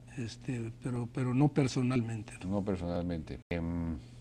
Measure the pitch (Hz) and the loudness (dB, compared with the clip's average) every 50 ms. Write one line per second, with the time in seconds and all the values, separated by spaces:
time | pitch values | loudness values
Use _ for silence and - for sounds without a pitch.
0 | - - - - 120 110 - - - - 127 117 113 113 117 - - 135 120 120 | -18 -12 -8 -6 -6 -6 -6 -8 -6 -6 -4 -4 -4 -6 -8 -6 -6 -4 -2 -2
1 | 117 113 - 135 127 127 123 131 147 147 - 160 139 123 - 131 123 123 131 127 | -4 -4 -2 -2 0 2 6 6 6 6 8 6 4 4 4 2 2 4 4 2
2 | 113 113 113 110 98 - - - - 92 98 104 95 104 95 85 87 87 87 87 | 2 0 -2 -4 -6 -8 -10 -6 -4 0 0 0 2 2 0 0 0 0 0 0
3 | 87 87 87 80 76 - - - - - 85 85 82 85 85 85 85 85 78 73 | 0 0 -2 -2 -4 -6 -10 -10 -6 -4 -2 -2 0 0 0 0 -2 -2 -4 -4
4 | - - - - | -8 -12 -16 -18